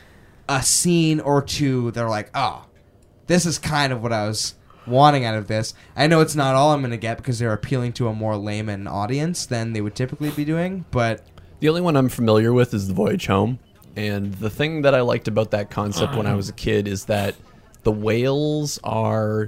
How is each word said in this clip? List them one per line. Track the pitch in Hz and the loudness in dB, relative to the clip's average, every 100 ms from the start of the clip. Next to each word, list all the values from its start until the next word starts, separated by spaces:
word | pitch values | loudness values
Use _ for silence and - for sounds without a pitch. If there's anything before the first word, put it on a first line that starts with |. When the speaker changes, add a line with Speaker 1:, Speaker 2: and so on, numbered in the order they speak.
| - - - - - | -20 -20 -20 -16 -4
Speaker 1:
a | 135 | -2
scene | - - 175 170 160 156 | 0 0 2 2 2 0
or | 143 143 | 2 0
two. | 139 - 143 127 120 | 0 -2 0 0 -2
They're | 113 117 | -4 -2
like, | 107 104 139 | -4 -4 -4
"Oh, | 120 67 - _ _ _ _ _ - | -4 -4 -16 _ _ _ _ _ 0
this | 175 165 | 2 2
is | 139 | -4
kind | - 151 139 | -2 0 0
of | 123 | -2
what | 117 | -2
I | 110 104 | -2 -2
was | 107 - - _ - - | -4 -6 -10 _ -16 0
wanting | 123 147 143 117 | 6 6 6 0
out | 110 | -4
of | 101 | -2
this." | 107 110 - - - | -4 -4 -10 -12 0
I | 151 | 4
know | 165 | 4
it's | 156 147 | 4 2
not | 135 | 2
all | 131 147 | 4 4
I'm | 147 | 2
gonna | 127 117 | -2 -4
get | 113 113 | -6 -6
because | - 113 | -4 -2
they're | 117 | -2
appealing | 107 - 131 123 | -2 -2 -2 -2
to | 117 117 | -4 -4
a | |
more | 110 110 107 | -2 -2 -2
layman | 104 104 107 98 101 | -4 -4 -6 -6 -6
audience | 95 104 139 160 175 - | -6 -4 -2 -2 -4 -4
than | 117 117 | -4 -4
they | 110 | -4
would | 104 - | -4 -4
typically | 127 151 147 | -6 -4 -6
be | 143 147 | -4 -2
doing, | 160 180 190 165 | -2 -2 -6 -4
but | 127 113 107 - - - - | -2 0 -2 -10 -20 -20 -2
Speaker 2:
The | 147 | 0
only | 165 | 2
one | 175 143 | 2 4
I'm | 127 | 2
familiar | - 113 110 113 | 2 4 6 6
with | 123 123 107 | 4 4 0
is | 98 | -2
The | |
Voyage | 92 104 104 - | 0 0 0 0
Home. | 98 107 123 - _ - - | 2 2 -2 -10 _ -16 -6
And | 107 101 101 | -4 -4 -4
the | 95 110 | -4 -6
thing | 104 147 160 | -2 -2 2
that | 139 | 4
I | 131 | 4
liked | 120 - - | 2 0 0
about | 107 110 | 0 0
that | 104 104 | -2 -4
concept | - 104 98 107 117 | -4 -4 0 -2 0
when | 104 | 0
I | 101 | -2
was | 98 | -2
a | |
kid | - 113 107 101 | -4 0 0 0
is | 98 - | -4 -2
that | 104 101 - - - - - | -2 -2 -6 -16 -20 -20 -4
the | 113 | -2
whales | 107 107 113 131 139 151 151 143 - | 0 0 0 2 0 0 -2 -4 -6
are | - 113 110 110 107 107 | -4 -2 0 0 0 0